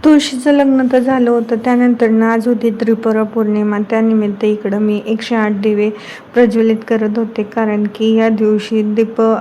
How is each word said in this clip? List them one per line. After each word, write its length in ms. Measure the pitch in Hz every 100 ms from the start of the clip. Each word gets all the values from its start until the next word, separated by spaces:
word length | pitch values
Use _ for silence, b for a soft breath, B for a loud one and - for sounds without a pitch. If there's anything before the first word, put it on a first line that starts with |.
तुळशीचं 480 | 311 302 285 262 269
लग्न 340 | 285 277 262 254
तर 60 | 254
झालं 320 | 247 262 240
होतं, 260 | 240 233 226
त्यानंतरनं 680 | 240 247 247 233 226 220 226
आज 220 | 226 226
होती 220 | 240 233
त्रिपुरा 520 | 220 226 220 226 220
पौर्णिमा. 560 | 214 226 208 208 208 208
त्यानिमित्त 680 | 208 226 226 220 208 202
इकडं 340 | 214 214 196 202
मी 240 | 214 208 214
एकशे 280 | 220 -
आठ 160 | 233 214
दिवे 400 | 202 214 208 208 214 B B -
प्रज्वलित 420 | 240 233 226 226 220 -
करत 220 | 220 214 214
होते, 260 | 226 226
कारण 440 | 208 233 214 208 208
की 220 | - 220 220
या 120 | 226
दिवशी 680 | 214 214 214 - 220 214
दीप 280 | 214 220 226 220 214